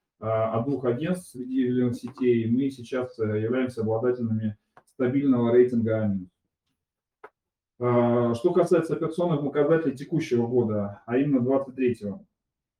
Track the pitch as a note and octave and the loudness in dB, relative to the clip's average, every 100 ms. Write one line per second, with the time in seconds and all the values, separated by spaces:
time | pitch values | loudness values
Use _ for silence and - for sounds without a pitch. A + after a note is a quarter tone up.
0 | _ _ A2 A2+ A2 A2+ B2+ C3 B2+ B2 | _ _ -4 -2 0 -2 -2 -2 -2 -2
1 | E3+ F3+ - B2+ B2+ C3 B2 B2 B2 A#2 | -2 -4 -8 -14 -6 -2 0 0 0 -2
2 | A#2 - B2+ A#2 A2 A#2+ C#3 C3 A#2 C3 | -8 -2 2 2 2 0 -2 -4 -8 -6
3 | - - G#2+ G#2+ A2 B2+ B2+ A#2 G#2+ A2 | -6 -4 -2 -2 -2 -2 -2 -2 -2 0
4 | B2 B2 A#2 A2 A2 G#2 _ _ _ - | 0 -2 -2 -2 -4 -6 _ _ _ -4
5 | A#2+ C#3 C#3 B2 A#2 B2 B2 A#2 A2 A2 | -2 0 2 2 4 4 4 2 0 0
6 | G#2+ G2 F2+ _ _ _ _ _ _ _ | 0 -4 -6 _ _ _ _ _ _ _
7 | _ _ - _ _ _ _ - B2 A#2+ | _ _ -20 _ _ _ _ -4 0 4
8 | A#2+ A#2+ A#2+ A#2 F3+ F3+ E3 E3+ - D3 | 4 4 2 0 2 2 4 2 2 -2
9 | D#3+ - F3 D3 C#3+ D3 D3 D#3+ D#3 - | -4 -2 -2 0 0 0 2 2 2 -4
10 | C#3+ D#3 - A#2+ A#2 B2+ A2 G#2+ G2+ G2+ | -4 -4 0 0 0 0 0 0 -4 -8
11 | - B2 D3 C3+ A#2+ C3+ C3+ C3 B2+ - | -4 -2 2 2 2 0 -2 -2 -2 -2
12 | G#2 F#2+ - _ _ _ _ _ | -6 -10 -14 _ _ _ _ _